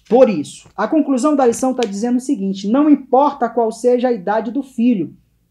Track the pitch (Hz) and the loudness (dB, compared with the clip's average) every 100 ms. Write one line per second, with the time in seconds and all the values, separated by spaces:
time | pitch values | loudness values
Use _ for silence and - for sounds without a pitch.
0 | - 240 240 170 135 - - - 220 320 | 0 4 4 2 -6 -12 -14 -6 -2 0
1 | 277 262 294 294 240 226 262 254 233 196 | 0 0 0 2 2 0 -2 -2 -4 -4
2 | 240 247 254 226 196 196 196 254 302 285 | -2 -2 -2 -4 -4 -6 -2 0 4 2
3 | - 254 285 277 226 240 226 226 247 247 | 2 2 2 0 -4 -2 -2 -2 0 2
4 | 247 233 175 220 220 240 262 - 240 214 | 0 -2 -4 -4 -4 -6 -6 -2 0 0
5 | 143 - _ _ _ | -2 -10 _ _ _